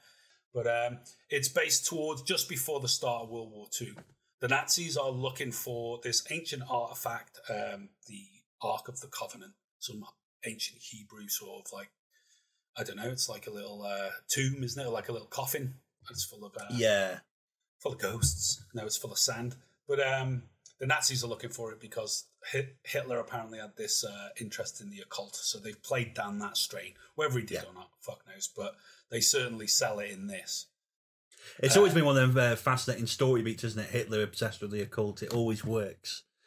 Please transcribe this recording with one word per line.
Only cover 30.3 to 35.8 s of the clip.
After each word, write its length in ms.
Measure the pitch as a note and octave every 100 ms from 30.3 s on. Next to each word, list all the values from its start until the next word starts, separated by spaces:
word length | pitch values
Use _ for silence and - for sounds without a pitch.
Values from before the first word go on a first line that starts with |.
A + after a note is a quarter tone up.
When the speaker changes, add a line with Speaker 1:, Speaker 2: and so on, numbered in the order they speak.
| F#2+ - - - _ _ _ _ _ _ - - -
Speaker 2:
It's 180 | C3+ F#3+
Speaker 1:
Uh, 20 |
Speaker 2:
always 140 | G3+
been 100 | E3 D3
one 120 | C3+
of 180 | B2+ B2+
them, 20 | B2
uh, 40 | A2+
fascinating 500 | - B2+ - A#2 A2+
story 340 | - C3 B2
beats, 220 | A2+ A2
isn't 160 | A#2+ G#2+
it? 120 | G2+
Hitler 300 | B2 G#2 A2
obsessed 380 | G2+ - A2 -
with 100 | G#2
the 100 | G#2
occult. 420 | G2 - G#2 G2+
It 80 | -
always 300 | A#2+ A2+ G#2+
works 600 | G#2+ A2+